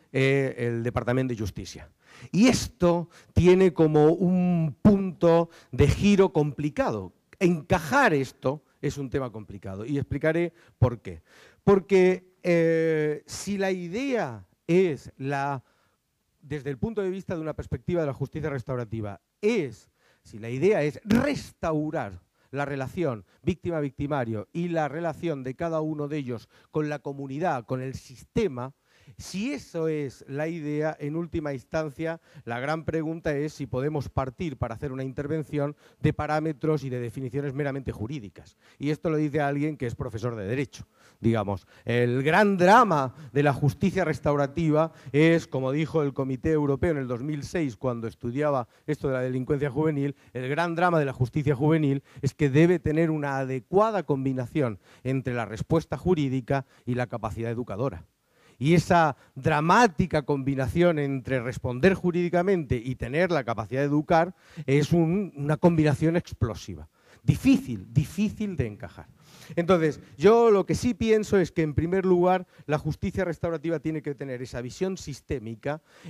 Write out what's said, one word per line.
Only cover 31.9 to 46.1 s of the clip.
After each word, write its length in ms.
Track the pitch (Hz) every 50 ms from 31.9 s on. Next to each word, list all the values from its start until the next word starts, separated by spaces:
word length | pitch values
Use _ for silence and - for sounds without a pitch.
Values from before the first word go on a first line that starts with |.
| 135 - 160 160 165 165 _ _ - 151 -
la 160 | 117 117 120
gran 240 | 127 143 156 165 151
pregunta 520 | - 151 160 156 156 165 170 - 165 147
es 160 | 139 147 156 -
si 140 | - 143
podemos 420 | 123 - 127 131 151 156 147 127 -
partir 480 | - - 135 131 123 - 190 165 131
para 180 | - 123 120 113
hacer 160 | 107 - 147
una 120 | 127 131 131
intervención 760 | 135 131 - 143 143 156 160 151 - 147 147 143 147 147 _ _ _ _ _
de 120 | - 156 147
parámetros 720 | - 151 147 151 156 156 160 156 127 - 156 156 147 127
y 60 | 135
de 120 | 123 123
definiciones 520 | 120 117 - 139 135 123 110 143 139 143 127
meramente 400 | 139 147 143 131 139 127 - -
jurídicas. 640 | - 104 113 151 143 104 95 - - 80 - _ _ _ _ _ -
Y 120 | 135 143
esto 200 | 151 - - 175
lo 60 | 156
dice 240 | 151 151 151 131 156
alguien 360 | 143 143 143 143 143 156 156
que 100 | - 135
es 100 | 120 110
profesor 380 | - 131 127 - 113 101 123 117
de 120 | 110 98
Derecho. 400 | 95 120 135 139 - - - - - _ _ _ _ _ _
Digamos, 460 | - 113 113 113 101 98 101 92 - _ _ - -
el 380 | 117 117 123 123 120 120 131 135
gran 340 | 151 160 190 214 208 196
drama 580 | 180 175 180 208 240 247 208 165 147 135 127 - - 160 127 -
de 100 | 143 143
la 100 | 147 135
justicia 520 | 120 147 139 - - - 190 - 190 180
restaurativa 880 | 156 151 - - 156 147 143 143 135 - 170 170 156 147 151 160 160 - - - 135
es, 360 | 120 143 156 165 165 165 160
como 260 | - - 135 131 131 135
dijo 300 | 151 160 147 - 160 147
el 120 | 143